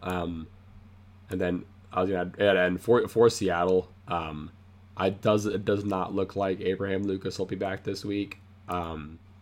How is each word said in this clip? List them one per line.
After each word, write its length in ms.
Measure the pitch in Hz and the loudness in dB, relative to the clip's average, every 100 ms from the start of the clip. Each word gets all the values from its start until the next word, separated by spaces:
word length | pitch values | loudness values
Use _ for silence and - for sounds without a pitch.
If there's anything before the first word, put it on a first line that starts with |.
um, 440 | 92 90 85 82 80 - - - - - - - - | -6 -4 -4 -6 -10 -16 -20 -20 -20 -20 -20 -20 -10
and 100 | 92 | -4
then 240 | 90 90 - - - | -2 -2 -6 -18 -8
I 100 | 92 | -2
was 80 | 95 | 0
gonna 200 | 92 87 - | 0 -2 2
add, 180 | 101 95 | 4 6
and 240 | 90 90 | 4 2
for, 280 | - 120 90 | 4 4 4
for 200 | 110 117 | 6 6
Seattle, 600 | - 95 85 90 92 - - - | 6 2 2 4 2 2 -8 -6
um, 440 | 85 80 76 80 - - - - - | -4 -4 -8 -12 -16 -20 -20 -14 -2
I 120 | 95 | -2
does, 360 | 98 110 107 104 | 2 2 2 2
it 180 | - | -2
does 200 | 101 104 | 0 0
not 300 | 101 95 87 | 0 -2 -2
look 220 | 95 95 - | -2 -2 -2
like 240 | 98 92 | -2 -2
Abraham 420 | 92 95 98 95 | -2 -2 -2 -2
Lucas 340 | 101 95 95 - | -2 -4 -4 -6
will 80 | 92 | -6
be 100 | 98 | -4
back 260 | 98 98 | -6 -6
this 220 | - 98 | -6 -8
week. 360 | 101 101 98 - - - - | -4 -4 -6 -10 -20 -18 -6
Um, 500 | 90 82 78 76 82 - - | -6 -4 -8 -12 -16 -20 -8